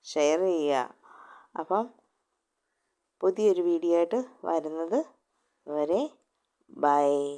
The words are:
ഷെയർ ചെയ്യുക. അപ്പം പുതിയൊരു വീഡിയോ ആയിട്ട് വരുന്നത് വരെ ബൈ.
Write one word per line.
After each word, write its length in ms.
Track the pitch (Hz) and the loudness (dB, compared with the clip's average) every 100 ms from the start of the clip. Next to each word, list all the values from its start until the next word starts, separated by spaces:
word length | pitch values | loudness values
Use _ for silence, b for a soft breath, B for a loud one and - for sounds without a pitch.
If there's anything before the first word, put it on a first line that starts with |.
| - | -6
ഷെയർ 280 | 156 147 160 190 | 0 2 2 2
ചെയ്യുക. 400 | 165 147 135 123 - B B B B B - | 0 0 0 -2 -10 B B B B B -12
അപ്പം 240 | 160 196 247 _ _ _ _ _ _ _ _ _ _ _ _ _ | -2 -2 -2 _ _ _ _ _ _ _ _ _ _ _ _ _
പുതിയൊരു 400 | 185 190 214 180 | -2 2 2 2
വീഡിയോ 340 | 175 170 170 170 | 0 0 2 2
ആയിട്ട് 220 | 170 - 254 - | 2 -2 -6 -10
വരുന്നത് 560 | 175 165 156 160 165 240 320 _ _ _ _ _ - | -4 -4 -4 -8 -2 -4 -4 _ _ _ _ _ -8
വരെ 340 | 151 147 190 302 _ _ _ _ _ _ | -4 0 0 -2 _ _ _ _ _ _
ബൈ. 400 | - 147 143 143 143 143 | -2 2 4 2 0 -4